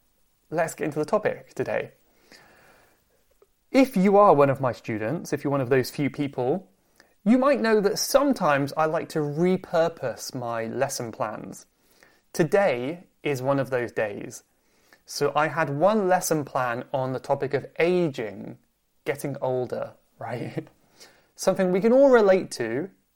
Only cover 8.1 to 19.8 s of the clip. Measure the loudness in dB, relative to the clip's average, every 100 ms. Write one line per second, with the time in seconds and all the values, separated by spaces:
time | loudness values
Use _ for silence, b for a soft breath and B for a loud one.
8.1 | 2 2 0 2 2 0 -2 -2 -2 -4
9.1 | -4 -4 0 0 0 -2 0 0 -2 -10
10.1 | -8 -10 -8 -6 -6 -6 -4 -4 -4 -10
11.1 | -8 -8 -8 -14 -18 -20 b b b b
12.1 | b b -2 2 2 2 -2 -6 -10 -16
13.1 | _ -6 -4 -2 -2 -2 -4 -4 -4 -4
14.1 | -6 -14 -16 _ _ b b b b -12
15.1 | -4 -2 0 -2 -2 -2 2 2 2 2
16.1 | 0 0 -2 -2 -4 -2 -4 -6 -4 -4
17.1 | -4 -4 -2 -2 -4 -6 -2 0 2 0
18.1 | -4 -8 -10 -16 -18 _ _ _ _ -8
19.1 | -6 -6 -6 -4 -4 -4 -8